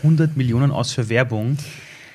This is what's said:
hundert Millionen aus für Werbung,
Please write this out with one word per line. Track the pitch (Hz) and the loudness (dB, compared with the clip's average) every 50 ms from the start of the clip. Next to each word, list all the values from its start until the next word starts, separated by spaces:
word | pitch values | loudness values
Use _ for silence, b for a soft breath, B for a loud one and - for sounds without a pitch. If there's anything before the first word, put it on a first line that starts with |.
hundert | - 156 160 156 160 156 151 131 | 2 2 4 4 2 0 0 0
Millionen | 131 120 113 123 139 139 | 0 0 2 2 2 2
aus | - - 123 - - | 0 0 -4 -4 -4
für | - 117 107 | -4 -4 0
Werbung, | 113 120 131 120 113 107 107 120 147 139 B B B B B B B B B B B | 2 0 0 0 -2 -4 -2 -2 -4 -4 B B B B B B B B B B B